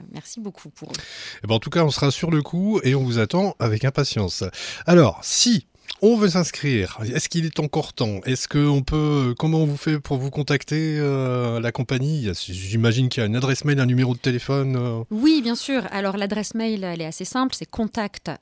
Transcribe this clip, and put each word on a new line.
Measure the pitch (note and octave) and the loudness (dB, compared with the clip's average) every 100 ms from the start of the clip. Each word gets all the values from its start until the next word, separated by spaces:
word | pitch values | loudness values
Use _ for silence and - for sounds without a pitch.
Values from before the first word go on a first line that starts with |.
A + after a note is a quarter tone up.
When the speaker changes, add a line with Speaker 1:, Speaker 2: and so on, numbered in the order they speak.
| - | -16
Speaker 1:
merci | - - - | -16 -14 -12
beaucoup | G#3 - D#3 | -12 -12 -20
pour | - - | -18 -14
eux. | B2+ - - - - | -14 -14 -16 -16 -10
Speaker 2:
Eh | G#2 | -2
ben, | A2 | -2
en | |
tout | - | 0
cas, | E3+ | 2
on | D#3 | 2
sera | - C#3+ | 2 0
sur | - E3 | 0 0
le | D#3 | 0
coup | C#3+ F3 G3 G#3+ | 0 -2 0 2
et | B2+ C#3 | 2 2
on | |
vous | C3 A#2 | 2 0
attend | A2 F3 G3 - | 2 2 0 0
avec | A#2 G#2+ C3 | 0 2 0
impatience. | C#3 C#3 A2+ F#2+ - F#2 - - - - | 0 0 0 -2 -2 -6 -8 -12 -6 6
Alors, | F3 B2 - | 8 8 4
si | - - B3 G#3 - _ - - | -2 2 4 2 0 _ -14 2
on | G#3 A#3 | 4 6
veut | G3+ | 4
s'inscrire, | F3+ D#3+ - C#3+ A#2 F#2 - G#2+ | 2 0 -2 0 0 0 -4 -4
est-ce | D3 - | -4 -2
qu'il | E3+ D#3+ | -2 -2
est | - | -2
encore | D3+ D#3+ - | -2 -2 -4
temps ? | - A2 G2+ B2+ | -2 -2 -2 -4
Est-ce | B2+ - | -4 0
que | D3 D3 | 2 4
on | C#3 | 2
peut, | C3 D3+ D3+ D3 B2 A#2+ | 2 0 2 2 0 0
comment | D#3+ D#3+ | 0 2
on | D#3 | 2
vous | C#3+ | 0
fait | - D3+ | -2 -2
pour | - C#3 | -2 -4
vous | C3+ | -2
contacter, | D#3 C#3 C#3+ - D3+ D#3+ D3+ | -4 0 0 0 -2 0 0
euh, | C#3+ C3+ C3 B2 A#2+ A#2 | 0 0 0 0 0 -2
la | A#2 | -2
compagnie ? | - B2+ C3 C#3 D#3 | -4 -2 -2 0 -2
Il | A2 | -2
y | |
a, | |
j'imagine | E2+ - F2+ F#2+ A2+ A#2 A#2 B2+ | -4 -8 -8 -2 2 4 4 2
qu'il | B2 | 0
y | |
a | G#2+ | 0
une | A#2 | 0
adresse | C3+ C3+ D3 | 0 0 0
mail, | C#3 | 2
un | B2+ | 4
numéro | B2 C3 | 4 2
de | B2 | 0
téléphone, | C#3 B2 - C#3 C3+ B2+ | 0 -2 0 0 0 0
euh. | B2 A2+ A#2 | 0 -4 -4
Speaker 1:
Oui, | G#3+ D4 D#4 | 2 4 4
bien | A#3 A#3 | 2 -4
sûr. | - C4+ G3+ | -2 -2 -2
Alors, | G3 G3 G3+ | -4 -2 -2
l'adresse | G3+ G#3+ G3+ A3+ | -2 -2 -4 -4
mail, | A3+ A3 | -2 -2
elle | F#3 E3+ | -4 -6
est | D#3+ | -6
assez | - F#3 | -8 -4
simple, | B3+ C4 - | -2 -2 -4
c'est | D#3+ | -8
contact | - G#3+ - G3+ - - D3 | -4 -4 -2 -6 -6 -10 -10